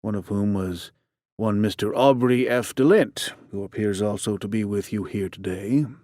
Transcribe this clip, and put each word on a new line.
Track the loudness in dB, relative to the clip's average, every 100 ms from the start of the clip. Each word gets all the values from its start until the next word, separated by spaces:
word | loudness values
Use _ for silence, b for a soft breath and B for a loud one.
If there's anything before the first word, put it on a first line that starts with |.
one | -4
of | -4 -4
whom | -2 0
was | 0 -2 -6 -12 _ _ _ _ -4
one | 0 2
Mister | 0 0 -2
Aubrey | 4 4 6 4 2 2
F. | 0 -2
DeLint, | 2 6 6 4 -2 -8 -10 -12
who | -10
appears | -8 -2 -2 0
also | -2 -2 -4 -4
to | -2
be | -2
with | -2 -2 -4
you | -6
here | -4 -4 -6
today. | -6 -6 -6 0 2 2 -4